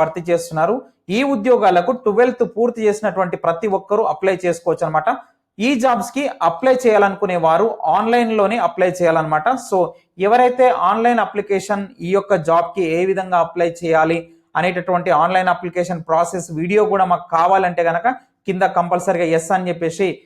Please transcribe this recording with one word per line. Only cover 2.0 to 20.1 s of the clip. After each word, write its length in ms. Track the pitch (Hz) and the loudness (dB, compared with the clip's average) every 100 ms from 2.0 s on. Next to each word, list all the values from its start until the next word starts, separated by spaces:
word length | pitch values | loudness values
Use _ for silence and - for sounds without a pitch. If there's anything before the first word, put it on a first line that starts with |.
| 214 | 0
ట్వెల్త్ 380 | 202 254 247 226 208 | 2 2 2 -4 -2
పూర్తి 240 | 240 226 214 | -2 0 0
చేసినటువంటి 500 | 208 208 180 180 - | 0 -2 -2 -4 -2
ప్రతి 320 | 165 165 214 190 | -4 -2 -2 -2
ఒక్కరూ 260 | - 214 214 | -2 -2 0
అప్లై 240 | 147 190 180 | 0 -2 0
చేసుకోవచ్చు 420 | 175 170 - 160 160 | -2 -2 -2 -2 -2
అనమాట. 240 | 151 185 269 - _ _ - | -2 -2 -4 -8 _ _ -4
ఈ 100 | 233 269 | -2 0
జాబ్స్ 280 | 254 233 196 269 | 0 0 -4 -4
కి 80 | 285 - 165 | -6 -2 -2
అప్లై 240 | - 262 | 0 0
చేయాలనుకునే 640 | 254 247 208 196 190 196 175 | 2 4 4 2 0 -2 0
వారు 300 | 160 165 220 - 160 175 | 2 2 2 -2 0 0
ఆన్లైన్ 360 | 220 240 226 220 | 2 2 2 2
లోనే 180 | 196 233 175 | 0 0 -2
అప్లై 220 | - 180 180 | 0 0 2
చేయాలన్నమాట. 500 | 170 160 156 156 220 254 - | 2 2 2 0 0 -2 -2
So 100 | 190 165 - _ - | 0 0 -4 _ -2
ఎవరైతే 480 | 196 240 254 247 254 - 175 | 2 4 4 4 2 2 0
ఆన్లైన్ 300 | 220 233 233 196 | 2 2 2 -2
అప్లికేషన్ 560 | 208 202 196 185 202 196 - | -2 -2 -2 -2 -6 -6 -10
ఈ 100 | 170 | -2
యొక్క 240 | 196 196 190 151 | -2 0 -2 2
జాబ్ 200 | 170 170 196 | 2 0 -2
కి 60 | 165 165 | -2 0
ఏ 20 | 190 | 0
విధంగా 280 | 190 185 175 165 | -2 0 0 0
అప్లై 220 | 175 170 170 | 0 -2 -2
చేయాలి 380 | 170 160 160 170 165 _ _ 156 | 0 2 2 0 -6 _ _ -4
అనేటటువంటి 540 | 175 180 175 180 170 | -2 -2 -2 -2 2
ఆన్లైన్ 400 | 151 170 185 185 | 2 2 2 0
అప్లికేషన్ 500 | 175 175 175 175 175 165 | -2 -4 -4 -4 -4 -2
ప్రాసెస్ 380 | 160 170 185 165 156 | 0 0 -4 -8 -6
వీడియో 240 | 175 208 208 | 0 0 2
కూడా 120 | 196 | 2
మాకు 220 | 185 175 - 165 | 2 0 0 0
కావాలంటే 460 | 175 190 185 175 | 4 2 2 0
గనక 260 | 170 170 226 254 _ _ - | 0 0 -2 -4 _ _ -6
కింద 160 | 185 185 180 | -2 0 0
కంపల్సరీగా 480 | 175 180 180 175 170 165 | 0 -2 0 0 0 0
ఎస్ 140 | 165 | 0
అని 160 | 185 180 | -2 -2
చెప్పేసి 380 | 170 165 165 190 | -4 -4 -2 -4